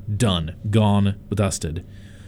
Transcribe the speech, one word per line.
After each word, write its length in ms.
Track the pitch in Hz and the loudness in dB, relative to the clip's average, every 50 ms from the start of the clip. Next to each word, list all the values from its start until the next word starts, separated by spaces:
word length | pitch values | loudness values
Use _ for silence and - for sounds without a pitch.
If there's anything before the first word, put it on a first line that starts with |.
| - - 104 | -4 -6 -2
done, 400 | 98 123 104 92 85 80 78 - - - 107 | 0 2 2 2 0 -2 -4 -6 -6 -4 2
gone, 440 | 107 110 107 101 101 101 101 98 95 - - - 98 | 4 4 6 6 6 4 4 2 0 -2 -6 -4 0
dusted. 500 | 101 104 95 - - - 78 76 90 - - - - - - - - - | 0 2 0 0 -2 -4 -6 -6 -6 -8 -12 -16 -18 -18 -18 -18 -18 -18